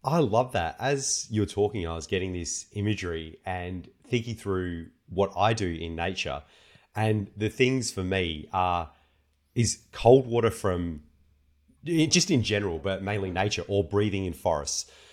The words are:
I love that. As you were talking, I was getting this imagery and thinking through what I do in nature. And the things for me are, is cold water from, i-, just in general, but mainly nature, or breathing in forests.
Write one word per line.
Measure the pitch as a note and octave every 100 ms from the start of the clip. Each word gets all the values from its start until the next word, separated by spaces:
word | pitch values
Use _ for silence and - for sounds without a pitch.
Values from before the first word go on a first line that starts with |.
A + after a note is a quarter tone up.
I | - E3
love | C3+ A2 B2+
that. | A#2 E2 -
As | B2 C#3+ C3+ - -
you | G#2+
were | G2+
talking, | - G2+ G#2+ E2
I |
was | E2 D2+
getting | A#2 F#2+
this | F2+ D#2+ - -
imagery | G#2 G2+ G2+ F2+ E2 D#2+ D#2+ -
and | F#2 F2+ F#2 F2 _ -
thinking | B2 A2+ A2+
through | G2+ F#2+ F2+ E2+ E2 _ _
what | E2+ G2 F2+
I | G2+
do | A#2 F#2+
in | E2 E2 E2
nature. | F2 F#2 - C#2 - _ _ _ _ -
And | A2 G#2+ G2+ -
the | G#2+
things | - B2+ C3 A#2+
for | -
me | F#2 F#2+ F2+ D#2 D2+
are, | F#2 F2+ F2 D#2+ _ _ _ _ _ _
is | - A#2 - _
cold | - A#2 C3 B2
water | A#2 A2+
from, | - G#2 F2+ F2 D#2 - _ _ _ _ _ _ _ -
i-, | E3+ D3
just | F3+ E3+
in | D3+
general, | G#2 G#2 G2+ E2
but | G2 F#2+
mainly | G2 G#2 F#2+
nature, | F2 G2+ - E2+
or | G2+
breathing | F2+ G2+ G#2+ F#2+ F#2+
in |
forests. | E2 F#2 D#2 C#2+ - - - -